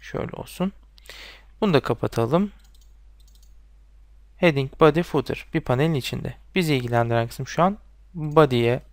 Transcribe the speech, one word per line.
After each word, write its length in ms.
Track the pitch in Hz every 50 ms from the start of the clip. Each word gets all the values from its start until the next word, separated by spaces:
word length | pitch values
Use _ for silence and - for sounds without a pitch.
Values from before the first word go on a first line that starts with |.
Şöyle 360 | - - - - - - -
olsun. 360 | - - - - - 180 196 - - - - _ - - - - - - - - - - - - -
Bunu 140 | 220 202 160
da 60 | 131
kapatalım. 720 | - - 117 - - 113 - 117 113 117 147 180 202 202 - - - - - - - - - - - - - - - - - - - - - - - - - - - - - - - - - - - - -
Heading, 440 | - 180 170 147 139 135 135 - -
body, 220 | 165 151 143 165 175
footer. 440 | - - 143 - - - - - - -
Bir 60 | 160
panelin 340 | - - 123 123 151 165 160
içinde. 400 | 135 - - 123 123 - - - - - - -
Bizi 200 | 190 170 156 147
ilgilendiren 540 | 127 123 120 120 117 117 117 117 117 117 117
kısım 180 | - - 131
şu 160 | - - - 170
an 160 | 190 208 - - - - - - - -
body'ye 680 | 170 151 151 151 156 156 131 127 120 117 117 123 139 - -